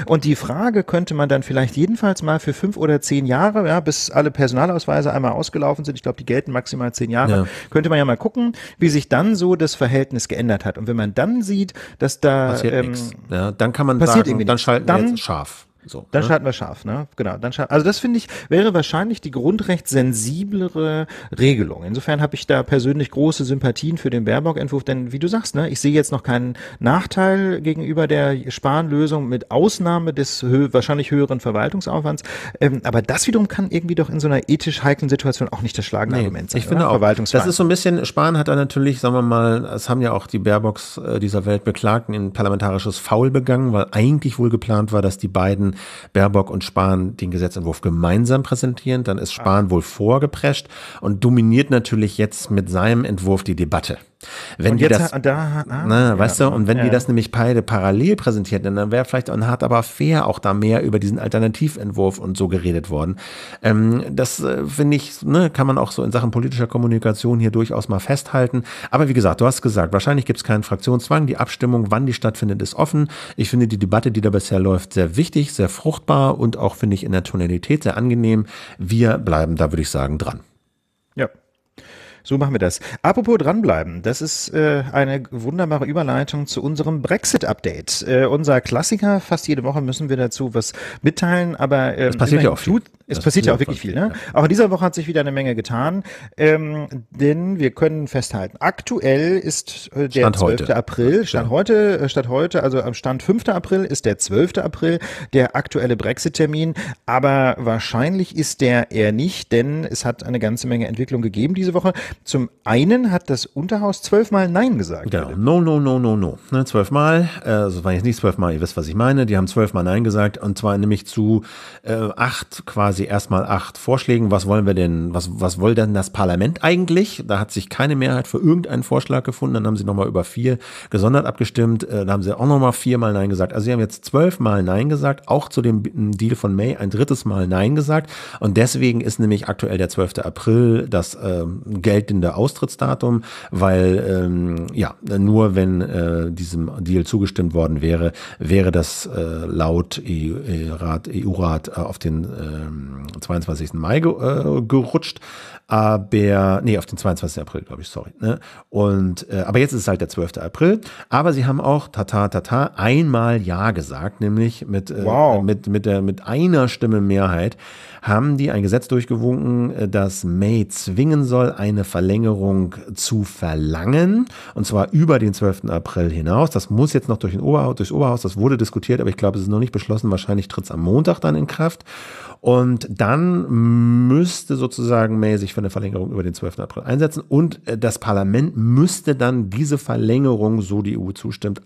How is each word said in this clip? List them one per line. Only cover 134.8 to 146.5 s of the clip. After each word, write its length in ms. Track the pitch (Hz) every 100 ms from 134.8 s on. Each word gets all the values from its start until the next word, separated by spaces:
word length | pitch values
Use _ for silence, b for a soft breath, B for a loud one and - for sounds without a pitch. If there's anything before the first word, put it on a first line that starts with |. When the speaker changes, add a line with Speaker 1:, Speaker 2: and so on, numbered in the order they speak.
| 143
Speaker 2:
gesagt, 380 | 147 143 139 -
auch 220 | 135 -
zu 140 | -
dem 200 | 120 110 107 - 104
Deal 240 | 101 113 123
von 180 | 104
May 220 | 95 113 143
ein 140 | 101
drittes 340 | 104 139 131
Mal 240 | 107 98 90
Nein 260 | 92 107
gesagt. 340 | 151 143 156 151 B B B
Und 180 | 110 98
deswegen 440 | 117 131 127 117
ist 180 | 113 -
nämlich 300 | 107 104 -
aktuell 300 | 101 - 95
der 100 | 90
zwölfte 360 | - 92 -
April 640 | 90 - - 113 120 113 127
das, 300 | 98 85 -
ähm, 420 | 98 90 85 92 -
geltende 380 | 101 110 104 104 98 87 80
Austrittsdatum, 880 | 135 - 147 - 131 127 123 117 B B B
weil, 540 | 90 95 92 92 92 95
ähm, 580 | 95 90 87 87 82 85
ja, 200 | - 101 - - 101
nur 360 | 98 107 107
wenn, 260 | 95 95 92
äh, 500 | 90 87 85 82 85
diesem 400 | 85 85